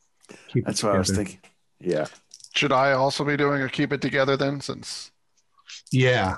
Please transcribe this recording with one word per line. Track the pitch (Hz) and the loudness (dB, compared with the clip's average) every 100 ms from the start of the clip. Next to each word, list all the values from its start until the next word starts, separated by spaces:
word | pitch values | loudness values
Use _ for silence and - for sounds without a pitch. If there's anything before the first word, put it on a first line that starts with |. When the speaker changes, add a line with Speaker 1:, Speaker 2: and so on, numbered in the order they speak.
| _ _ - - - | _ _ -20 -20 -6
Speaker 1:
keep | 127 | -4
it | - | -2
Speaker 2:
That's | 101 | -2
what | 107 | 0
I | 98 | 2
was | 92 | 2
Speaker 1:
together? | 95 | 0
Speaker 2:
thinking. | 95 - _ _ _ _ | -4 -8 _ _ _ _
Yeah. | 90 78 73 - _ - - | -4 -2 -4 -8 _ -20 -8
Speaker 3:
Should | - 147 | -2 2
I | 131 139 | 4 4
also | 135 135 - | 4 2 0
be | 147 147 | -2 0
doing | 143 143 | 2 0
a | 131 | -2
keep | - 147 | -2 -2
it | 143 | -2
together | 139 139 135 135 | -2 0 2 2
then, | 143 143 | 0 -4
since | - 127 131 - - _ _ _ _ _ - - - | -8 -10 -12 -14 -14 _ _ _ _ _ -20 -20 -4
Speaker 1:
Yeah, | 131 127 123 95 | 2 4 4 0